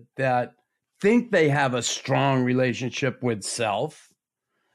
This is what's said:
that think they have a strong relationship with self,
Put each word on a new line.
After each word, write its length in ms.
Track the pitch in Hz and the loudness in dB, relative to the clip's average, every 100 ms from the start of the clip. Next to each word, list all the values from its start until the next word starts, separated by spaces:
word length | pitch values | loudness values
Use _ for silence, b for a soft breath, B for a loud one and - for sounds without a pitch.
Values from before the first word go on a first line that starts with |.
| - - | -10 -4
that 380 | 135 123 123 _ _ _ _ - | 0 0 -2 _ _ _ _ -2
think 300 | 202 240 240 | 2 2 2
they 160 | 190 156 | 2 4
have 240 | 143 135 123 | 2 0 0
a 60 | |
strong 640 | 113 - - 135 139 131 | -4 -6 -2 0 2 2
relationship 800 | 123 127 127 110 123 - 131 - | 2 2 0 -2 -6 -4 -4 -2
with 220 | 123 107 | -4 -4
self, 640 | - - 110 101 156 - - _ _ _ _ _ _ | -6 -4 -2 -2 -4 -8 -20 _ _ _ _ _ _